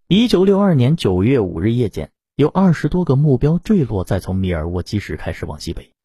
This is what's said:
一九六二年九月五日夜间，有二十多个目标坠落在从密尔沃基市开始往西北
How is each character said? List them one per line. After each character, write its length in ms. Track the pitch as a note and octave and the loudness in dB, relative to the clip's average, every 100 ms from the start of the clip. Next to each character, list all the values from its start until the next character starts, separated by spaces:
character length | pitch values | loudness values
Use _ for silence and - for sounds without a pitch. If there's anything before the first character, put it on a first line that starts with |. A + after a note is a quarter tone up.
| - | 0
一 220 | F#3 A#3+ | 2 4
九 160 | F3+ | 4
六 160 | G3 G3 | 4 4
二 140 | G3+ | 2
年 200 | D3 A#2+ | 2 2
九 300 | E3 G#2 F2+ | 2 0 2
月 160 | G#2+ C3+ | 2 2
五 180 | F#2 E2 | 0 -2
日 140 | G#2 | -2
夜 160 | A#2+ A2 | 0 -2
间， 240 | - D2 _ _ - | -4 -12 _ _ -2
有 100 | D3+ | 0
二 260 | F#3 F#3+ | 2 2
十 160 | D#3 D3 | 2 -2
多 160 | F3+ | -2
个 120 | F3 C3+ | 0 2
目 220 | D3+ B2 | 2 2
标 200 | C#3+ E3+ | 0 -2
坠 240 | - G#3 | 0 0
落 220 | A#2 G2+ | 0 -4
在 160 | F2 F#2 | -2 -4
从 160 | - F#2+ | -4 -4
密 160 | F#2+ | -2
尔 160 | E2 E2 | -2 -4
沃 160 | F2 | -6
基 160 | - G#2 | -4 -6
市 160 | - D#2 | -6 -10
开 160 | - | -10
始 120 | - | -10
往 140 | D#2+ D2+ | -12 -12
西 140 | - | -12
北 200 | E2+ - _ | -12 -14 _